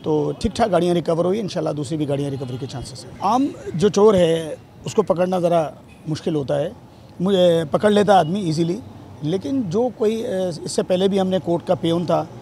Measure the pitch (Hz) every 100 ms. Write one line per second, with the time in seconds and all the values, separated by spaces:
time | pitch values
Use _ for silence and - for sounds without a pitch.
0 | - 156 147 143 233 - 233 175 175 175
1 | 156 165 175 208 190 170 156 147 139 160
2 | 147 139 143 131 135 123 135 135 - -
3 | - - 185 240 277 - 403 180 202 196
4 | 214 196 170 165 160 - - - - -
5 | 208 170 185 185 175 170 147 - - -
6 | 160 156 - 151 131 143 160 226 - -
7 | - - 180 196 180 165 160 - 240 208
8 | 196 190 156 196 185 156 170 196 - -
9 | - - 147 190 285 269 208 180 247 -
10 | 214 226 226 185 185 156 - - 208 180
11 | 196 196 185 185 - 170 - 175 165 165
12 | 170 165 156 -